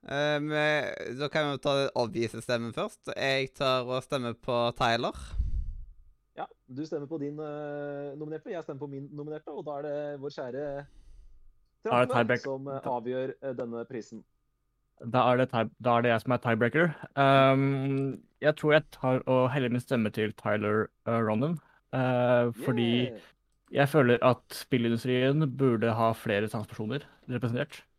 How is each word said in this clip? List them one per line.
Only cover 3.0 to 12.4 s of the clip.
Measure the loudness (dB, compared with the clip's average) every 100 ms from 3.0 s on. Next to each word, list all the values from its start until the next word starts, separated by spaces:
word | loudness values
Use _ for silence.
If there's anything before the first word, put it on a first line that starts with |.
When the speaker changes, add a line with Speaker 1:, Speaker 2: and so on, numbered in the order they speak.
| -10 -4
Speaker 1:
Jeg | 0 0 -2 -2
tar | 0 0 -2
og | -6 -4
stemmer | -4 -4 -6
på | -2 0 0 0
Tyler. | 0 2 0 -6 -8 -2 0 0 -4 -8 -14 -18 -20 _ _ -14
Speaker 2:
Ja, | -14 _ _
du | -10 -8
stemmer | -8 -8
på | -8
din, | -8 -8
eh, | -8 -8 -8 -8 -8 -8 -10 -10
nominerte, | -10 -10 -10
jeg | -10
stemmer | -10 -10 -10
på |
min | -10 -12
nominerte, | -12 -10 -10 -10
og | -10 -8
da | -8
er |
det | -6 -6 -6 -8
vår | -10 -8
kjære | -8 -6 -8 -8 -12 -20 -20 -20 -20 -20 -20 _ _ _
Speaker 3:
Da | 0
er | 2 4
det |
Speaker 2:
Trampe | 2 2
Speaker 3:
tiebreak- | 0